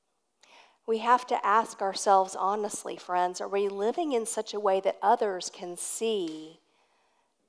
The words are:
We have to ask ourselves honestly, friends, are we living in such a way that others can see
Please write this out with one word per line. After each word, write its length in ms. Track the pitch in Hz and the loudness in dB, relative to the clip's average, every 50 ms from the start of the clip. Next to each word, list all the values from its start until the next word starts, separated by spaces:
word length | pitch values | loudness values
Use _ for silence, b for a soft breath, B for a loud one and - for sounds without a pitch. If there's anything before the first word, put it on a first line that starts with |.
| _ _ _ _ _ _ _ _ B B B B B B B B B - | _ _ _ _ _ _ _ _ B B B B B B B B B -2
We 100 | 226 220 | -2 0
have 300 | 220 233 247 240 - - | 4 4 4 4 4 0
to 180 | 247 - - | -4 -2 2
ask 340 | 208 202 226 220 - - - 202 | 2 2 2 2 0 -4 -4 -4
ourselves 520 | 196 190 - - 214 196 190 190 185 - | -4 -2 -2 4 6 6 6 6 4 -2
honestly, 640 | - 180 190 202 214 208 208 - - - - - 175 | -2 0 0 0 0 -2 -4 -6 -8 -8 -10 -10 -10
friends, 420 | - - 180 180 180 180 180 - | -8 -2 0 2 2 2 0 -4
are 60 | - - | -6 -2
we 200 | 190 202 202 196 | 0 0 0 0
living 460 | 196 196 202 226 240 - 349 302 269 | -2 0 -2 -2 0 0 -2 0 0
in 120 | 233 226 | -2 -2
such 300 | 214 - - 214 - - | -2 -4 -6 -6 -6 -6
a 40 | 208 | -2
way 200 | 208 202 190 190 | 2 2 2 4
that 180 | 190 190 185 - - | 2 0 -2 2 4
others 480 | 196 233 233 226 208 190 180 170 - - | 4 4 4 4 -2 -2 -4 -8 -10 -10
can 240 | - 196 175 175 180 | -10 -12 -10 -8 -8
see 840 | - - - - 220 226 220 202 175 160 156 156 156 156 165 - _ _ _ _ _ _ _ _ _ _ _ _ _ _ _ _ _ | -6 -6 -6 -4 -2 -2 0 -2 -2 -4 -6 -8 -12 -16 -20 -20 _ _ _ _ _ _ _ _ _ _ _ _ _ _ _ _ _